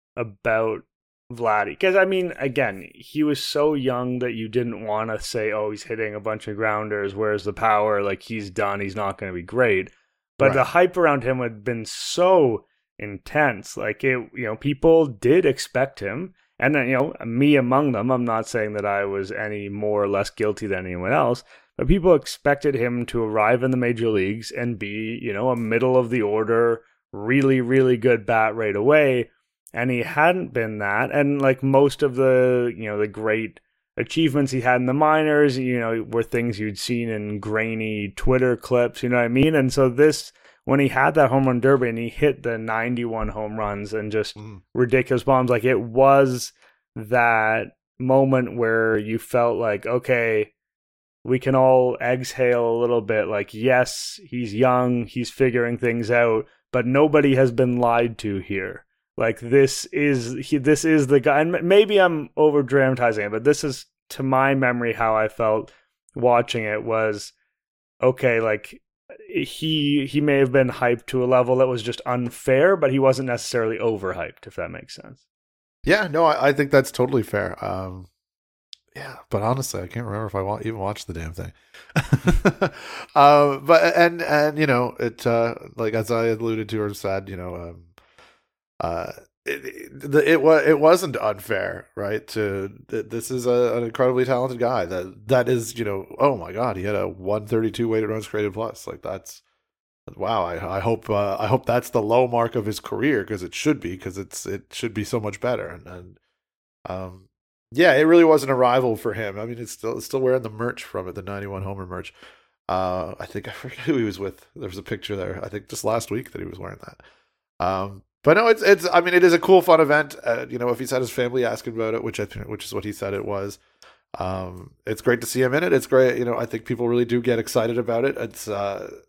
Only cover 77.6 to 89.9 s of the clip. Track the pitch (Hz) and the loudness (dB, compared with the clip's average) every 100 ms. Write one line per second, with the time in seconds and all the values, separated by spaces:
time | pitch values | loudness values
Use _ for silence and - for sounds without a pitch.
77.6 | 98 95 95 92 90 _ _ _ _ _ | -6 -6 -8 -14 -20 _ _ _ _ _
78.6 | _ - _ - - - - 104 110 131 | _ -20 _ -18 -16 -18 -8 -4 -2 -2
79.6 | 131 92 90 113 117 104 107 98 95 113 | -4 -8 -10 -10 -8 -8 -6 -4 -4 -6
80.6 | 113 113 98 104 - 82 80 80 - - | -6 -6 -6 -8 -10 -10 -10 -10 -14 -16
81.6 | _ - - 156 - - - - 185 - | _ -20 -6 -4 0 0 2 2 2 0
82.6 | 185 - - - - 147 143 147 143 139 | -4 -6 -16 -16 -2 6 8 8 6 2
83.6 | 143 165 170 175 170 170 165 147 151 151 | 4 6 6 4 4 2 0 2 2 0
84.6 | 151 123 123 - 117 117 123 117 117 - | 2 2 0 -4 -6 -2 0 0 0 -4
85.6 | - 117 110 110 107 113 117 110 113 110 | -12 -6 -2 -2 -2 0 0 -2 -4 -4
86.6 | 104 107 104 101 98 95 95 92 90 87 | -4 -4 -4 -6 -6 -6 -8 -12 -10 -10
87.6 | 85 87 85 _ _ _ _ _ _ _ | -12 -18 _ _ _ _ _ _ _ _
88.6 | _ - 85 85 - - - _ - 69 | _ -8 -6 -6 -8 -12 -20 _ -10 -10
89.6 | 65 - - | -10 -14 -18